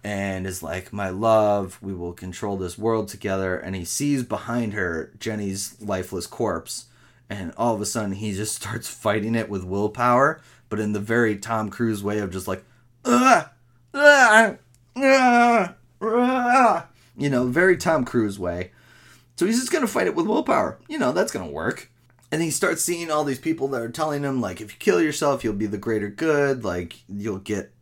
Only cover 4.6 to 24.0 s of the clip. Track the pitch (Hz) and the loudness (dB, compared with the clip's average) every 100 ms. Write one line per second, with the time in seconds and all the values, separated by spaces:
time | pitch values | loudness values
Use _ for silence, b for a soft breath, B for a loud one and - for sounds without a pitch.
4.6 | 113 104 90 82 - - - 107 101 95 | -2 -2 -2 -2 -6 -8 -6 -4 -4 -6
5.6 | 95 - 104 95 90 95 - - 113 85 | -8 -10 -6 -4 -4 -8 -10 -4 -2 -2
6.6 | - - - b b b _ 101 87 - | -6 -14 -14 b b b _ -10 -10 -2
7.6 | 117 110 101 - 107 98 107 95 107 - | -2 0 -2 -4 -4 -6 -6 -4 -6 -8
8.6 | 101 113 - - 110 104 104 113 107 101 | -8 -10 -10 -6 -2 -2 0 -2 -2 -6
9.6 | 90 98 104 104 123 123 139 156 b b | -4 -2 -2 0 2 4 4 0 b b
10.6 | b 104 107 104 101 113 117 101 101 113 | b -4 -2 -2 0 2 2 0 -4 -4
11.6 | 107 98 117 107 101 104 98 92 90 92 | -4 -2 -2 0 -2 -2 -2 -6 -6 -8
12.6 | - b b _ - 240 262 220 151 _ | -8 b b _ 2 4 6 4 2 _
13.6 | _ _ _ 277 294 285 247 214 220 - | _ _ _ 4 8 10 10 8 6 2
14.6 | _ _ _ 240 269 269 254 240 240 233 | _ _ _ 0 4 6 6 6 6 4
15.6 | 175 - _ _ 226 226 247 262 247 254 | 2 -4 _ _ -2 2 2 2 2 6
16.6 | 240 170 - b b - 143 131 123 127 | 6 4 -4 b b -4 0 2 2 4
17.6 | 185 180 185 160 123 123 107 98 87 87 | 4 4 2 0 2 0 0 -2 -6 -6
18.6 | 90 b b b b b b - 185 233 | -8 b b b b b b -4 0 0
19.6 | 254 330 247 - 185 - 214 226 - - | 0 -2 -2 -2 -2 -2 0 0 0 0
20.6 | - - _ 311 143 175 175 - 87 73 | 0 -6 _ -2 -2 0 -2 -4 -8 -6
21.6 | 87 - - _ _ _ _ 156 165 151 | -6 -6 -12 _ _ _ _ -4 -2 0
22.6 | 185 165 - 175 165 151 143 131 165 156 | -2 -2 -4 -4 -2 -2 0 -2 -4 -4
23.6 | 135 131 117 120 | -2 -4 -6 -4